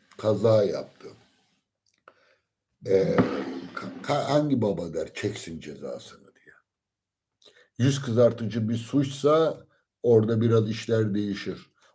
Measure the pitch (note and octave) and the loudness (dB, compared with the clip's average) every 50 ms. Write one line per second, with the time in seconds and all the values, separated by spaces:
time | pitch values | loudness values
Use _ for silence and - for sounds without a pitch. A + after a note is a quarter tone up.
0 | _ _ _ - G2+ A2 G#2+ F#2 G#2 A2+ A2 G#2+ G2+ F2 D2 C#2 - - - - | _ _ _ -4 -2 -2 0 2 4 4 6 4 4 2 -2 -4 -8 -10 -16 -20
1 | - - - - _ _ _ _ _ _ _ _ _ _ _ _ _ _ _ _ | -20 -20 -20 -20 _ _ _ _ _ _ _ _ _ _ _ _ _ _ _ _
2 | _ _ - _ _ _ _ _ _ _ _ _ _ _ _ _ - G2 F#2+ F#2+ | _ _ -20 _ _ _ _ _ _ _ _ _ _ _ _ _ -4 0 2 2
3 | F#2+ F#2 F#2+ F#2 E2+ - - - - - - - - - - - - - - - | 2 2 2 2 0 0 -2 -6 -6 -8 -10 -10 -12 -12 -12 -12 -12 -12 -12 -10
4 | - - C#3+ C#3+ B2 C3 C#3 D3+ D3+ D3 C3+ A#2 A2 G2+ F#2 E2 F2 E2 D#2 D#2+ | -6 -4 -4 -2 0 0 2 2 2 2 0 0 0 0 -2 -4 -6 -6 -6 -6
5 | - - - - - G2+ - - - E2+ E2 D2+ D#2 D2+ C#2+ C#2 C#2+ C2 B1 - | -8 -8 -6 -6 -6 -6 -6 -8 -12 -12 -12 -12 -12 -14 -14 -12 -12 -12 -12 -12
6 | - - - - _ - _ _ _ - - _ _ _ _ _ _ _ _ _ | -14 -18 -20 -20 _ -20 _ _ _ -20 -20 _ _ _ _ _ _ _ _ _
7 | _ _ _ _ _ _ _ _ _ - _ _ _ _ _ - A#2+ C#3 C#3 - | _ _ _ _ _ _ _ _ _ -20 _ _ _ _ _ 0 0 0 0 0
8 | - A#2+ A2 A#2+ A#2+ A2+ A#2 - A#2 G2+ G#2+ A#2+ G#2+ A2 A#2 A#2 - - - C#3+ | -2 0 4 4 4 4 4 0 -6 -6 -4 -2 -2 -2 -2 -4 -4 -2 0 0
9 | C3+ C#3 - - - D3 D3+ D#3+ D#3+ D3 - - - _ _ _ _ _ _ _ | 0 0 -2 -2 2 2 4 4 2 0 -2 -6 -12 _ _ _ _ _ _ _
10 | - A#2+ A#2 A2 A2 A2 A#2 A2 A2+ A#2 A#2 A2+ G#2+ A2+ A2 - - - A2+ A2 | 2 6 6 6 6 4 2 2 2 4 4 4 2 2 -2 -6 -4 0 0 0
11 | A2 G2+ G2 G#2 G#2 G2+ F#2+ G2 - G2 F2 - - _ _ _ _ _ | 2 0 0 -2 -2 -2 -4 -6 -6 -8 -10 -10 -12 _ _ _ _ _